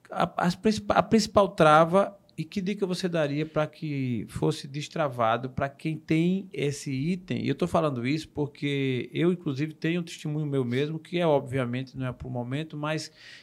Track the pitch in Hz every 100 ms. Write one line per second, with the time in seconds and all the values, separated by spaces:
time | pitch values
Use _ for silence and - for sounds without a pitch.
0 | - - 175 - 175 175 220 214 208 -
1 | 170 220 208 - 196 - 156 151 165 185
2 | 196 - _ - 160 - 185 208 190 180
3 | 185 170 147 143 156 156 151 - 156 143
4 | 131 117 - - 156 156 147 139 147 -
5 | 151 123 113 120 131 131 139 - 160 156
6 | - 160 170 190 196 - 143 139 - 131
7 | 147 185 - 117 113 139 180 175 160 127
8 | 117 156 151 - 143 - 143 143 135 127
9 | 113 143 165 180 170 131 156 156 160 175
10 | 170 - 156 151 151 139 120 123 147 156
11 | 156 175 170 143 135 131 120 123 131 135
12 | 131 123 131 127 120 139 156 151 147 156
13 | 151 - - -